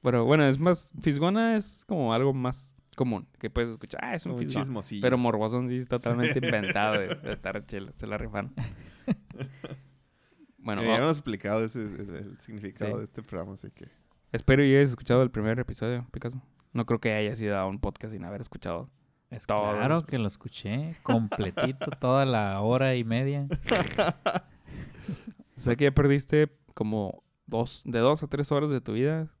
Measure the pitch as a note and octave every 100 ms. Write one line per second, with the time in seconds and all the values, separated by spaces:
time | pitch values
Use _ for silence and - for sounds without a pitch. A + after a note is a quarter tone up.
0 | B2+ B2 A#2 D#3 C#3+ C3+ E3 F3 - -
1 | - C#3+ E3 G#3 A3+ A3 G3+ - - F#3
2 | B2 A2+ C3+ C3+ B2+ B2+ - _ _ -
3 | B2+ G#2 - _ A2+ - A#2+ A2+ - -
4 | B2 D#3+ - B2 C#3+ C3+ C3+ A#2 - G#2
5 | B2 B2 B2 A2 A2 B2 B2 B2+ B2 B2
6 | A#2 A#2+ A#2+ C#3 B2 A#2 F#2+ G2+ G#2+ G#2+
7 | F#2 D3 D3 G#2 F#2+ G#2 G2+ G#2 F#2+ -
8 | A2 G#2 A2+ G#2 G#2 - A2+ - - -
9 | - - - - C3 - - C3+ - _
10 | _ _ _ _ - _ - G#2 A#2 A2+
11 | C#3+ D3+ C#3 G#2 G2+ G#2+ A2+ A#2+ G#2+ -
12 | G2+ E2 G2 F#2 - G#2+ G2+ - A#2+ A2+
13 | G#2+ - G#2+ F2+ F#2 G2 G2+ - - _
14 | _ _ _ C3 - C3+ C#3+ C3+ C#3 A#2+
15 | - B2 B2+ A#2 G#2+ A#2 B2 A#2 A2 A#2+
16 | A#2+ - A#2+ B2+ _ _ _ A#2 A2+ A#2
17 | A#2 G#2+ G#2+ A2 G#2+ G2+ F#2+ G2 G2+ -
18 | A2+ G#2+ E2+ G2+ A#2+ - - E2+ B2+ _
19 | _ _ _ A#2 - G#2+ G#2 G#2 B2 E3
20 | D#3 C3+ G#2+ - - - G2 A#2 D#3 D#3+
21 | - - A2+ - F#3 F3 C#3+ C3+ - -
22 | B2+ C3 C3+ A#2 G#2 G2 G#2+ B2 C3+ B2+
23 | A2+ A#2 C3+ C#3+ C#3 D3+ - A3 F3+ -
24 | F3 - - - - - - - - -
25 | - E3+ - - - - B2 A#2+ C#3+ C3+
26 | C#3+ C#3 - D3+ D3+ _ _ - G#2+ G#2+
27 | G2 - _ _ - A2+ A#2+ - - A#2
28 | A#2+ D3+ D3 C#3 C#3+ C#3+ D3+ C3+ A2+ G#2+
29 | C3+ D#3+ D#3+ _